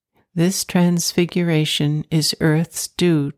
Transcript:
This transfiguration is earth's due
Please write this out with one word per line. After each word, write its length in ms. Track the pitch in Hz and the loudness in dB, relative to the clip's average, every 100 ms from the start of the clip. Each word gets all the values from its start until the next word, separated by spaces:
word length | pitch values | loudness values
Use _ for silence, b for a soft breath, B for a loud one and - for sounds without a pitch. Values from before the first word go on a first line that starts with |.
| _ _ _ | _ _ _
This 300 | 175 170 190 | -2 -2 -2
transfiguration 1400 | - 185 180 175 160 - 175 180 175 160 151 - 147 151 - | -2 2 2 2 -2 -2 -2 0 0 0 0 0 0 -2 -2
is 260 | 165 147 - | 0 0 0
earth's 480 | 160 156 165 - - | 2 2 0 -6 -10
due 440 | - 175 160 143 | -2 0 2 0